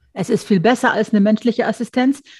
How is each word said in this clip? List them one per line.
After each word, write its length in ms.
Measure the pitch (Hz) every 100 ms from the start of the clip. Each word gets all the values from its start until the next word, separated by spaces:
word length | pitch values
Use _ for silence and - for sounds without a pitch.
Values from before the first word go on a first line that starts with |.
| _ -
Es 140 | 180
ist 160 | 220 -
viel 140 | 190
besser 320 | 220 247 254
als 200 | 190 220
eine 100 | 208
menschliche 440 | 202 214 240 233 226
Assistenz, 560 | - 226 254 262 277 -